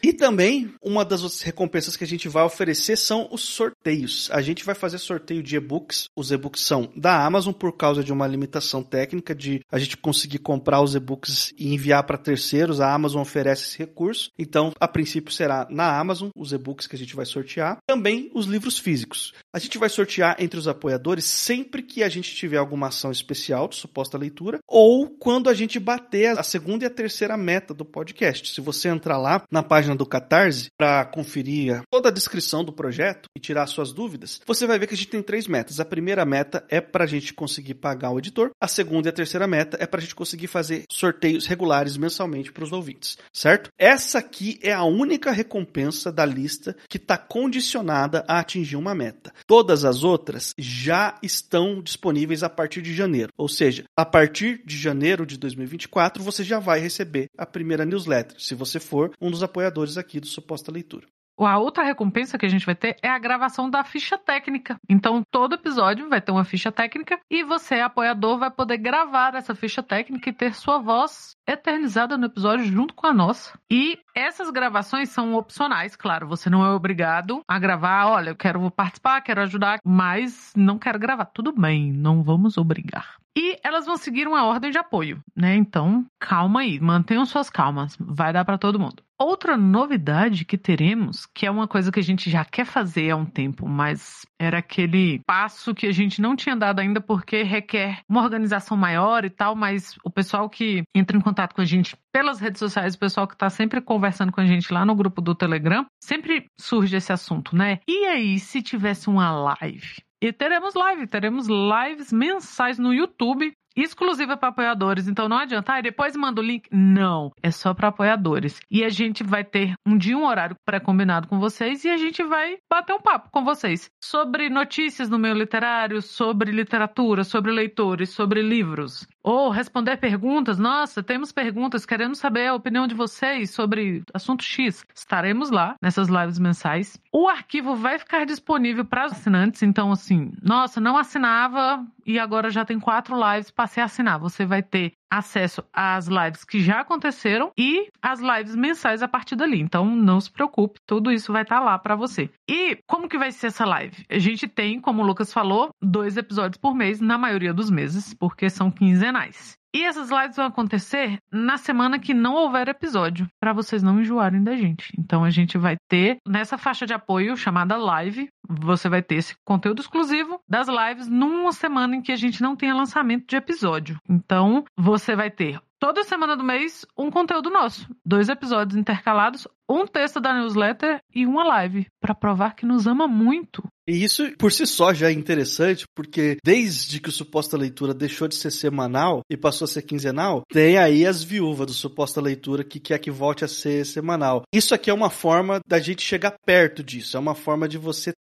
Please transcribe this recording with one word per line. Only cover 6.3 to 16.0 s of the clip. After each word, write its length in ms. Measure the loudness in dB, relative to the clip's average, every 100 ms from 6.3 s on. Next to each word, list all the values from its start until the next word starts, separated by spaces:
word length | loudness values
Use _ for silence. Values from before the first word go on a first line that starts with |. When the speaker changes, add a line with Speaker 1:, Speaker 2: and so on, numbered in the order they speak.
Speaker 1:
e-books 300 | -4 -4 -6
são 320 | 0 0 -2
da 300 | -2 2 4
Amazon 300 | 4 2 0
por 200 | -2 -6
causa 300 | 0 0 0
de 80 | 0
uma 140 | -2 -2
limitação 560 | -2 -4 -6 -6 -6
técnica 520 | -4 -4 -2 -4 -8
de 280 | -8 -6 -6 -4
a 60 | -4
gente 180 | -4 -4
conseguir 440 | -2 -2 -2 -6
comprar 420 | -4 -2 2 4
os 120 | 4
e-books 560 | 2 -4 -6 -4 -4 -4 -6
e 140 | -4
enviar 300 | -2 4 4
pra 160 | 4 -2
terceiros. 600 | -2 -2 0 0 2 2
A 140 | 2
Amazon 300 | 2 0 -2
oferece 480 | -4 -2 0 0 -4
esse 80 | -12
recurso. 500 | -12 -6 -4 -4 -8 -10
Então, 320 | -2 0 0 0
a 80 | -2
princípio 460 | 0 -2 -4 -6
será 340 | -4 -2 -2 -4
na 280 | -2 0
Amazon 300 | 0